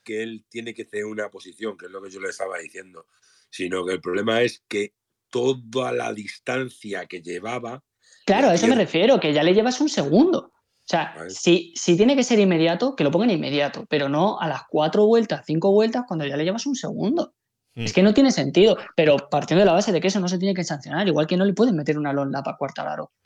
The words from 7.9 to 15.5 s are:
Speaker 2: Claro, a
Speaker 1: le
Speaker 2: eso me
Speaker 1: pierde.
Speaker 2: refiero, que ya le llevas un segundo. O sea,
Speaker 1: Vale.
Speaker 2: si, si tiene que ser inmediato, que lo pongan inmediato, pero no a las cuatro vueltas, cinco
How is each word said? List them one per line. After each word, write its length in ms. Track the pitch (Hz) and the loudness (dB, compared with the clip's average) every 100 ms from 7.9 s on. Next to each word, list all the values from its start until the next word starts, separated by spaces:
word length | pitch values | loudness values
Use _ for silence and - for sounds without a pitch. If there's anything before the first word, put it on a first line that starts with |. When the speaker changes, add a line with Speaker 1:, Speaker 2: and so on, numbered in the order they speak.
| _ _ _ - | _ _ _ 0
Speaker 2:
Claro, 220 | 202 269 | 2 4
a 20 | |
Speaker 1:
le 40 | 170 | 4
Speaker 2:
eso 100 | 226 | 4
me 60 | |
Speaker 1:
pierde. 120 | 247 170 | 2 2
Speaker 2:
refiero, 340 | 160 220 226 | 2 4 4
que 140 | 165 | 2
ya 100 | 147 | 2
le 100 | 165 | 2
llevas 260 | 196 233 247 | 4 2 0
un 80 | 294 | -2
segundo. 500 | - 139 185 349 - | -2 2 4 4 2
O 480 | - _ _ _ - | -4 _ _ _ -4
sea, 260 | 170 147 - | -4 -4 -10
Speaker 1:
Vale. 140 | 85 | -16
Speaker 2:
si, 440 | 95 175 175 - - | -2 2 2 0 -4
si 200 | - 170 | 2 4
tiene 200 | 226 269 | 4 2
que 80 | |
ser 160 | 247 220 | 2 4
inmediato, 560 | 196 160 165 180 262 269 | 4 4 2 0 -2 0
que 80 | |
lo 80 | 190 | 0
pongan 180 | 170 240 | 2 2
inmediato, 560 | 165 135 143 143 - - | 0 -2 -2 -2 -4 -4
pero 220 | 151 139 | -2 0
no 300 | 147 196 - | 0 0 0
a 80 | 165 | -6
las 160 | 131 - | -6 -4
cuatro 380 | 156 156 208 214 | -2 0 4 4
vueltas, 380 | 233 226 147 | 4 2 -4
cinco 260 | - | -4